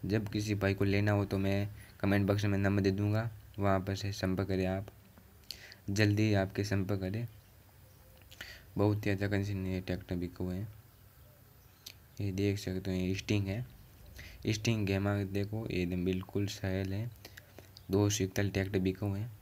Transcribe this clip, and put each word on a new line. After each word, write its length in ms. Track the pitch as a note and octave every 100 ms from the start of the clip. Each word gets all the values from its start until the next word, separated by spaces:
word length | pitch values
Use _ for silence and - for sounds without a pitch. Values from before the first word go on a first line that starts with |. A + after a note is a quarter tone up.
जब 240 | F#2+ G#2+ G2+
किसी 260 | G#2+ G#2
भाई 200 | G2+ G2
को 100 | G2
लेना 280 | G2+ G2+ G#2
हो 120 | G2+
तो 140 | G2 G2
मैं 300 | G2 G2 G2+ - - -
comment 260 | G2 G2+ G2
box 180 | G#2
में 140 | G#2+ G2
नंबर 240 | G2+ G2+
दे 80 | G2
दूँगा, 400 | G2 G#2 G#2+ A2+ - - -
वहाँ 220 | G2 F#2+
पर 140 | G2
से 180 | G2 G2+
संपर्क 360 | G2 F#2 F#2 F#2+
करें 180 | F#2+ F#2
आप, 200 | F#2+ G2+ - - - - - - - - - -
जल्दी 440 | G2+ G#2 G#2 A2
आपके 300 | G2+ F#2+ -
संपर्क 360 | G2 G2 F#2+ G2+
करें। 280 | F#2+ G#2+ A#2+ - - - - - - - - - - - - - - A2
बहुत 280 | G#2 G#2 G#2
ही 40 |
अच्छा 180 | G2 G2+
condition 280 | G2+ G2 G2
में 180 | F#2
ये 60 | F#2
tractor 360 | F#2 F2+ - F2+
बिकाऊ 320 | F2 - F#2
है। 200 | F#2 A2 - - - - - - - - - - - - - - -
ये 120 | G2+
देख 260 | F#2 G2+ G2+
सकते 320 | - F#2 F#2+
हो, 60 | F#2
ये 180 | F#2
sting 320 | F#2+ - G#2+ F#2+
है, 200 | G#2 B2+ - - - - - - - -
Sting 400 | G#2+ A#2+ A2 G2
गेमा 360 | G2 G2+ G2+
देखो, 440 | F#2+ G2 G2+ A2 A2+
एकदम 380 | F2+ F2 F2+
बिल्कुल 420 | F2+ F#2 F#2 G2+ G2+
सहल 460 | - G2 F#2 F#2+
है। 180 | F#2+ A#2+ - - - - - - - -
दो 200 | F#2+ G2+
सौ 140 | G2+
इकतालीस 280 | F#2+ G2+ G2+
tractor 260 | F#2+ F#2+ G2
बिकाऊ 360 | F#2 F#2 G#2
है 160 | G2 A#2+ -